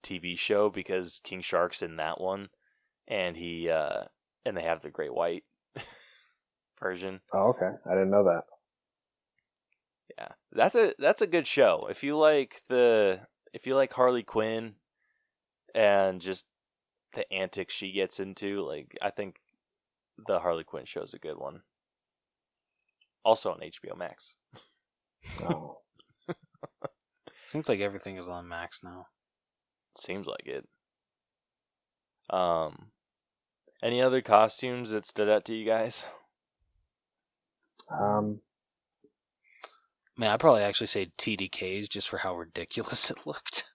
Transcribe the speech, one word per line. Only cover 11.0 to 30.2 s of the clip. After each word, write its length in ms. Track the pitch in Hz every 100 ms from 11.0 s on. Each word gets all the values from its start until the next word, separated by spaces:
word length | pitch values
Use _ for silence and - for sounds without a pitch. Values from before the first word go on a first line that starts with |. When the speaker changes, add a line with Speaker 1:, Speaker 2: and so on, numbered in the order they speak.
| 143 208
Speaker 1:
a 60 | 196
good 200 | 170 135
show. 400 | 143 117 82 -
If 140 | 98
you 140 | 139 151
like 460 | 156 151 131 - _
the, 540 | 127 120 113 101 92 110 _ _
if 120 | - 127
you 100 | 135
like 180 | 131
Harley 300 | - 127 123
Quinn 520 | 104 113 110 113 113 107 _ _ _ _ _ _ _ _ _
and 460 | - 104 101 95 92
just 260 | 90 95 - _ _ _ _ _ _
the 180 | - -
antics 400 | 95 92 - 90
she 180 | - 98
gets 260 | 95 95 -
into, 420 | 98 92 101 101
like, 360 | 78 76 - -
I 80 | 101
think 280 | - 101 - _ _ _ _ _ _ _ - 104
the 120 | 92
Harley 240 | 87 82 80
Quinn 200 | 76 62
show 160 | 85
is 120 | -
a 60 | -
good 180 | 80 76
one. 240 | 69 76 _ _ _ _ _ _ _ _ _ _ _ _ _ _ _ _ 113
Also 260 | 113 101
on 100 | 80
H 180 | 80 -
B 60 | -
O 60 | -
Max. 400 | 87 - - - _ - _ _ _ _ _ _ - -
Speaker 2:
Oh. 360 | - - - - _ _ _ _ -
<laughs> 80 | - _ _ - _ - _ _ _ - _ -
Speaker 3:
Seems 220 | 147 147
like 100 | 101
everything 380 | 101 98 98 95
is 100 | 87
on 220 | 87 87
Max 340 | 85 85 -
now. 240 | 90 90 92 _ _ _ _ _ _ _ _ -
Speaker 1:
Seems 300 | - 95